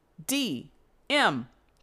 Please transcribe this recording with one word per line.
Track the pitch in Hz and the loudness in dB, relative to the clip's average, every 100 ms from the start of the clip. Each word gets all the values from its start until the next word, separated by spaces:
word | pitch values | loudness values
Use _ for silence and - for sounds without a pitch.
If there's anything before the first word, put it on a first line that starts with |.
| _ - 156 | _ -12 -4
D, | 277 247 127 - _ _ _ - | -2 -2 -4 -10 _ _ _ 0
M, | 294 233 131 120 _ _ _ | 2 4 2 -6 _ _ _